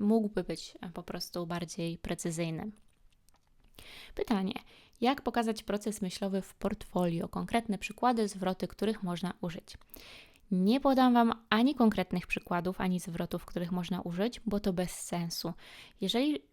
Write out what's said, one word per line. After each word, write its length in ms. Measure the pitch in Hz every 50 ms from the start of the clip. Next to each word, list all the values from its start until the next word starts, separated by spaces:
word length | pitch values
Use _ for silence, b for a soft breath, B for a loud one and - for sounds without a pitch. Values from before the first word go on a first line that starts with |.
mógłby 440 | 202 208 220 226 214 208 208 190 175
być, 300 | - 165 - - - - -
e, 80 | - 180
po 140 | - 175
prostu 440 | 170 - - 175 - - - 175 175
bardziej 520 | 165 175 175 175 160 - - 170 170 165 -
precyzyjny. 720 | - - 170 - - 175 160 165 170 160 160 160 - 214 - - - _ _ _ _ - _ _ _ _ _ _ _ _ _ _ _ - - B B B B B B B B
Pytanie. 400 | - - - 226 190 190 185 - - - B B B B B B B
Jak 220 | 233 247 277 277
pokazać 400 | - 247 220 247 226 226 214 220
proces 400 | - - 202 208 - 226 208 -
myślowy 400 | 196 180 - - 202 196 190 196
w 120 | 185 - -
portfolio? 720 | - - 202 208 - - - - 180 180 175 165 170 185 -
Konkretne 500 | - 185 175 - - 233 226 - 202 185
przykłady, 500 | - - 208 - - 247 247 226 220 196
zwroty, 400 | - 190 190 185 185 - - 175
których 340 | - - 202 208 220 -
można 320 | 196 180 175 170 - 175 - -
użyć. 360 | - 175 160 208 - - - - - B B B B B B B B B B B B -
Nie 300 | 190 180 185 202 240 277
podam 340 | - 277 269 254 262 254 240
Wam 180 | 240 233 226 - - - -
ani 240 | 214 214 240 269 302
konkretnych 520 | - 240 220 208 190 185 - - 180 -
przykładów, 540 | - - - - - 180 175 170 185 190 -
ani 200 | 185 185 180 180
zwrotów, 440 | - - 165 - 170 165 - 175 -
których 280 | - - 175 175 170
można 280 | 185 180 175 - 185 175
użyć, 400 | - 175 170 180 202 247 240 - -
bo 140 | 226 202 202
to 120 | 208 202
bez 180 | 180 175 180 170
sensu. 600 | - - - - - 175 170 170 - - - 165 175 B B B B B B B B B
Jeżeli 380 | 190 190 220 233 269 302 294 - - -